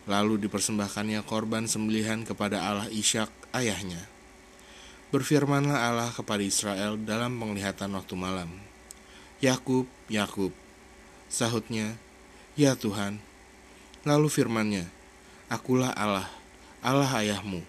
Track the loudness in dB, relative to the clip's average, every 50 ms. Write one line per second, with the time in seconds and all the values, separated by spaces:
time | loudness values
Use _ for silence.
0 | -2 2 2 4 4 4 2 2 0 -2 -2 0 0 0 0 0 -2 -2 -2 -4
1 | -2 -2 -2 -4 -2 -2 -2 -2 0 0 -2 -2 0 -2 -2 -2 0 0 2 2
2 | 2 0 -2 -4 -4 -6 -4 -2 0 0 0 0 0 0 -2 -2 -4 -4 -4 0
3 | 0 2 2 2 0 -2 -6 -18 -14 -4 -2 0 0 0 0 -2 -4 -6 -8 -8
4 | -10 -14 -18 -20 -20 -20 -20 -20 -20 -20 -20 -20 -20 -20 -20 -20 -20 -20 -20 -20
5 | -8 -2 0 0 2 4 4 4 4 4 2 2 2 2 2 2 2 2 2 0
6 | 0 -2 -4 -6 -4 -2 0 0 0 2 0 0 0 0 -2 -2 -2 -2 -2 -4
7 | -4 -2 -2 -2 0 -2 -2 -4 -4 -4 -4 -2 -2 -4 -4 -4 -4 -4 -4 -6
8 | -6 -6 -6 -4 -2 -2 -2 -4 -6 -8 -10 -14 -18 -20 -20 -20 -20 -20 -20 -20
9 | -20 -20 -20 -20 -20 -20 -6 2 2 4 4 2 0 0 2 2 0 -2 -10 -20
10 | -8 -2 0 0 0 0 0 -2 -2 -2 -2 -8 -20 -20 -20 -20 -20 -20 -20 -20
11 | -20 -20 -20 -20 -14 -8 -2 0 0 2 0 -2 -2 -2 -4 -4 -4 -4 -6 -10
12 | -16 -20 -20 -20 -20 -20 -20 -20 -20 -10 2 4 4 4 4 2 -2 -2 -2 -2
13 | -4 -4 -6 -10 -12 -18 -20 -20 -20 -20 -20 -20 -20 -20 -20 -20 -20 -20 -20 -6
14 | 0 4 4 6 4 4 4 2 2 2 2 0 2 2 0 -2 -4 -6 -10 -18
15 | -20 -20 -20 -20 -20 -20 -20 -20 -8 -6 -6 -6 0 2 2 4 4 2 0 0
16 | 0 2 2 0 -2 -4 -12 -16 -20 -20 -20 -20 -20 -20 -18 -4 0 2 4 4
17 | 4 4 2 2 2 2 0 -2 -4 -6 -6 -6 -8